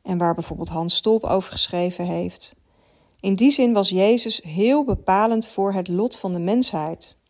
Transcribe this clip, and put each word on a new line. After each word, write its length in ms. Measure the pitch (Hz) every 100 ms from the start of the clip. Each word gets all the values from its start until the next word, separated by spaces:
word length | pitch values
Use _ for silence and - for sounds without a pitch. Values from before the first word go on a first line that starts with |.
en 160 | - 180
waar 160 | 175
bijvoorbeeld 360 | 170 165 165 170
Hans 260 | 165 170
Stolp 280 | - 220 220
over 280 | - 190 185
geschreven 540 | - - 180 175 175
heeft. 500 | 175 170 175 - - - _ _ _ _ _ _
In 160 | 196
die 160 | 196 254
zin 220 | 277 247
was 160 | 214 190
Jezus 520 | 185 202 240 226 -
heel 400 | 165 165 220 285
bepalend 640 | 269 190 - 190 220 226 220
voor 260 | - 196
het 140 | 190 180
lot 300 | 175 240 -
van 140 | 185
de 80 | 180
mensheid. 800 | 180 233 254 165 156 170 - -